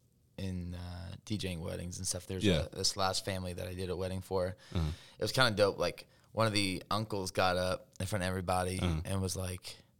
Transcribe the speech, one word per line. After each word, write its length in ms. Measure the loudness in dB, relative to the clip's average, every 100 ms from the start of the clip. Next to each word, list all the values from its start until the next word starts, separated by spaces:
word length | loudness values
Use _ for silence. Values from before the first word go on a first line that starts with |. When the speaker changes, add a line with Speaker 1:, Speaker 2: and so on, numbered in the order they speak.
| _ _ _ -10
Speaker 1:
in, 360 | -6 -4 -6
uh, 400 | -8 -10 -10 -12 -12
D 120 | -6 -4
J 140 | -2
ing 80 | -4
weddings 380 | -4 -6 -6 -6
and 80 | -4
stuff. 200 | -4 -4
There's 180 | 2
Speaker 2:
Yeah. 220 | 4 4 2
Speaker 1:
a, 40 | -2
this 200 | 0 2
last 280 | 2 0
family 280 | -2 -4 -4
that 140 | -6 -6
I 60 |
did 160 | -6 -4
a 60 | -2
wedding 240 | -2 -4
for. 360 | -2 0 0 -4 -4
Speaker 2:
Uh-huh. 140 | 0 0 -2 -10 -4
Speaker 1:
It 40 |
was 100 | 0
kinda 180 | 4 4
dope. 260 | 6 4 4
Like, 280 | 0 -2 -12 -20 -6
one 140 | 0 2
of 60 |
the 300 | 4 2 0 -2
uncles 400 | -2 -2 -4 -2
got 260 | 2 4 4
up 320 | 2 0 -6 -8
in 60 | -4
front 160 | -2
of 40 | 0
everybody 520 | 0 0 0 0 2
Speaker 2:
Uh-huh. 220 | 2 2
Speaker 1:
and 160 | 0 -2
was 140 | -2 -2
like, 400 | -6 -8 -10 -16 -18